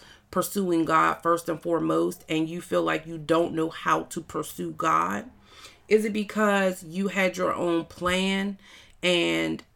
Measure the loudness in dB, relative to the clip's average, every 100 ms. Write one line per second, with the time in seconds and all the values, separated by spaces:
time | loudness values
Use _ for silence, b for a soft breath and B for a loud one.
0 | B B _ -2 -2 -2 0 2 4 4
1 | 4 2 0 0 0 -4 -2 0 2 2
2 | 0 -2 -2 -2 0 -4 -2 0 0 -2
3 | -4 -10 2 2 4 0 -4 -4 0 0
4 | 0 -8 -6 -8 -8 -8 -8 -2 0 2
5 | 0 -2 -8 -16 B B B B 2 2
6 | 2 -2 -4 0 2 4 2 -2 -8 -4
7 | -2 0 0 0 -2 0 0 0 -2 -4
8 | -2 0 2 0 -2 -6 B B B B
9 | 2 2 2 2 0 -4 -10